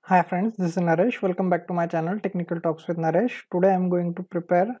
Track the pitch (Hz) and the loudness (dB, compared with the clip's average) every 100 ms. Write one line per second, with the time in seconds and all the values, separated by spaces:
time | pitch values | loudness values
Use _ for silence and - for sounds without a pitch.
0 | - 185 175 180 220 226 180 175 175 165 | 4 2 2 -2 -2 -2 -2 0 0 2
1 | 214 - 190 180 185 175 175 175 170 170 | 2 0 -2 0 0 0 -2 -4 -2 -2
2 | 160 208 196 185 165 165 165 160 - 170 | -2 -4 -4 -6 -6 -4 -2 -4 -6 -2
3 | 160 165 240 - - 180 190 185 180 175 | 0 2 0 -4 -6 2 4 4 2 0
4 | 175 170 185 180 170 175 202 247 | -2 -6 -6 -6 0 2 2 -4